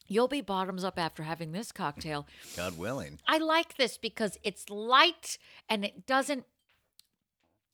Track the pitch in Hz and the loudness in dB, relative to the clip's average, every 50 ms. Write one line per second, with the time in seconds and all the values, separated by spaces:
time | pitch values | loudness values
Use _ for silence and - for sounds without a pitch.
0 | - - 190 220 247 254 277 285 196 - 196 185 190 185 190 185 180 190 - 190 | -10 -2 2 2 2 2 0 -4 -4 -2 -2 -2 -2 -2 -4 -4 -4 -4 -2 -2
1 | 170 160 - - 156 156 165 160 170 156 160 190 233 - - - 185 147 147 - | -2 -2 -4 -6 -6 -6 -6 -6 -6 -6 -6 -6 -8 -8 -8 -6 -4 -4 -4 -6
2 | - 160 151 147 147 - - - - - - - 87 95 87 80 90 107 135 139 | -6 -6 -6 -6 -6 -10 -14 -20 -18 -12 -8 -6 -6 -6 -4 -4 -4 -4 -4 -4
3 | 92 - 76 - - - 294 320 320 311 311 330 339 - - - 262 220 - - | -6 -8 -12 -4 2 2 2 4 4 4 2 2 2 0 0 0 0 0 0 -4
4 | - 220 - - 226 202 - - - 208 185 - - - 208 208 214 233 254 269 | -8 -8 -2 -2 -2 -2 -2 -4 -6 -6 -6 -6 -10 -10 -8 -6 2 6 8 8
5 | 311 359 330 - - - - - - - - - - - 220 214 196 202 - - | 8 8 4 0 -8 -10 -10 -10 -12 -18 -20 -16 -4 -2 -2 0 0 -4 -6 -10
6 | - - 262 269 262 277 294 254 - _ _ _ _ _ _ _ _ _ _ - | -2 2 2 2 2 2 -2 -4 -6 _ _ _ _ _ _ _ _ _ _ -20
7 | _ _ _ _ _ _ _ _ _ _ _ _ _ _ | _ _ _ _ _ _ _ _ _ _ _ _ _ _